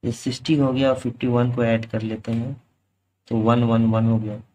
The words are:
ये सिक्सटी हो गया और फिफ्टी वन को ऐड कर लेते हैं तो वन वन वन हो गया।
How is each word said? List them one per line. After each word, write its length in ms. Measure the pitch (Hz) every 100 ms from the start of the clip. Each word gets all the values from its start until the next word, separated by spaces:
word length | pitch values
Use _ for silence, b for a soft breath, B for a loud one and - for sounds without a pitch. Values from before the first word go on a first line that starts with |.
ये 100 | -
सिक्सटी 400 | 117 - 120 - 156
हो 160 | 139
गया 180 | 127 135
और 80 | 131
फिफ्टी 280 | 123 117 127
वन 240 | 120 123
को 120 | 123
ऐड 200 | 117 113 113
कर 160 | 113
लेते 300 | 110 110 -
हैं 220 | 113 120 143 _ _ _ _ _ _ _
तो 80 | 117
वन 240 | 110 120
वन 200 | 120 113 113
वन 200 | 113 113
हो 120 | 113
गया। 220 | 107 104 -